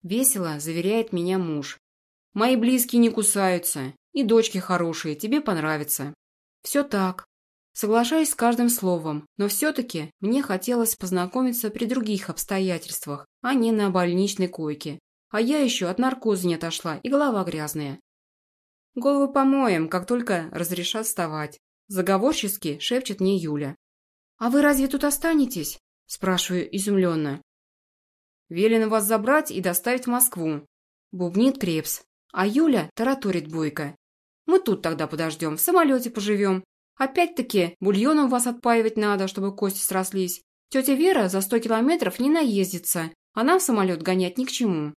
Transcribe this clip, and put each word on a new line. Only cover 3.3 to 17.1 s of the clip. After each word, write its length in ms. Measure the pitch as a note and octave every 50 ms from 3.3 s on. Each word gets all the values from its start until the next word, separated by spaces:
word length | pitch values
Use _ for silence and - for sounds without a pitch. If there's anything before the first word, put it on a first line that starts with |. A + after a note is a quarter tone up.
| - G3+ G3 F#3 F3+ F3 F3 - - D#3 C3+ C3 - _ _ _ _
И 100 | C4+ C#4
дочки 340 | G3+ A3+ A3+ A3 A3+ - F#3+
хорошие, 580 | F3+ - F#3 F3 F3 E3 E3 E3 - E3 D3+
тебе 260 | D3 - G#3+ B3 D4+
понравится». 720 | D4 A3+ F#3+ D#3+ D3+ D#3 D#3 D3+ D3 D3 - - C3+ D3 D3+ _ _ _ _ _ _ _ _ _
Всё 220 | _ - - C#4 C#4+
так. 420 | C#4 - G3+ F#3+ F#3 F3+ F#3 - _ _ _ _ _ _ _ _ _ _
Соглашаюсь 580 | - - G#3 A3 A#3 A#3+ A#3+ D#4 D#4+ D#4 D4+
с 40 | -
каждым 320 | - A#3 A#3 A#3+ A#3 A#3+ A#3+
словом, 580 | A#3 - - F#3 F3+ E3+ D#3 D#3+ D3+ D3 D3 _ _ -
но 100 | G3+ G3+
всё-таки 640 | G3 - - D4+ D4+ C#4 A#3+ A#3+ - E3 D3+ D3+ _ _
мне 220 | - G3+ A#3 C#4
хотелось 540 | C4+ - G3 F#3 F#3+ - B3 A#3+ A#3 A3 -
познакомиться 760 | - - F3+ F#3 F3+ F3+ F3+ - B3+ C4 B3+ A#3 A#3+ - G#3+
при 160 | G#3+ - A#3+
других 440 | G#3+ B3 C4 A3+ G#3+ G#3+ F#3+ - -
обстоятельствах, 960 | E3 - - - G#3 F#3+ F#3+ F#3 F3 D#3+ - - - - - D3 C#3+ C#3+ - _ _ _
а 120 | - A#3+ C4+
не 180 | C4 A3+ A3+
на 180 | A3+ G#3+ G#3 G3
больничной 600 | F3+ F#3 F3+ F3 F3 F3+ G3 G3+ G3 - F#3 F3
койке. 500 | F3+ - D#3+ D3+ D3+ D3 - D#3 C#3 D#3+ _ _ _ _ _ _
А 100 | - G#3
я 200 | A#3 A#3+ D4 D4+
ещё 280 | C#4 A#3+ - - F#3+ E3+
от 80 | F#3 G#3
наркоза 480 | B3 C4 B3+ B3+ - A3 G#3 F#3+ F3+
не 100 | F3 E3
отошла, 420 | D#3+ - E3 E3 - - E3+ D#3 F3+ -
и 60 |
голова 340 | B3